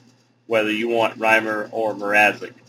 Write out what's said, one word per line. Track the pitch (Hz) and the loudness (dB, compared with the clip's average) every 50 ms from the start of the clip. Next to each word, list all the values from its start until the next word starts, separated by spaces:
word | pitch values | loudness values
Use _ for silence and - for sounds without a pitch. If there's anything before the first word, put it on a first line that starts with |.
| _ _ _ _ _ _ _ _ _ - | _ _ _ _ _ _ _ _ _ -2
whether | 113 110 107 107 | 0 0 0 0
you | 107 107 117 117 | -2 -2 -2 -2
want | 117 113 110 110 - 113 | 0 0 0 0 -2 -2
Reimer | 110 110 110 110 110 110 107 104 104 - | 2 4 4 4 2 0 -4 -4 -6 -6
or | - 110 113 107 98 | -6 -4 -4 -4 -4
Mrazek. | 98 101 101 104 104 107 101 98 - 92 - - - _ | -4 -4 0 2 4 4 4 2 -2 -8 -16 -16 -20 _